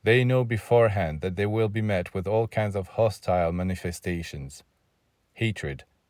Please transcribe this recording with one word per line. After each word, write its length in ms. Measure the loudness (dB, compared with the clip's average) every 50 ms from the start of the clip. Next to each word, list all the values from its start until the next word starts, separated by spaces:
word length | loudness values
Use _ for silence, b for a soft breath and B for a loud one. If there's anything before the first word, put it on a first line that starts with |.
they 220 | 4 4 4 4 4
know 180 | 4 2 2
beforehand 760 | 2 0 -2 -4 0 4 4 6 6 4 4 0 -2 -2 -4 -4
that 160 | -6 -4 -2
they 100 | -2 -2
will 220 | 0 2 0 0 0
be 140 | 0 -2
met 300 | -2 0 0 -2 -2 -4
with 140 | -6 -6 -4
all 220 | 0 0 0 0 0
kinds 260 | -2 -2 -2 0 -2
of 140 | -4 -6 -4
hostile 640 | 0 0 0 0 0 -2 -2 0 2 2 2 0
manifestations, 1120 | 0 -2 -2 -2 -4 -4 -6 -8 -8 -6 -6 -4 -4 -4 -6 -8 -10 -12 -12 -14 -16 -20 _ _ _ _ _ _ _ _ _ _ _ _ _ _ _
hatred, 500 | -4 -2 -2 -2 -4 -6 -8 -8 -8 -14 _ _ _ _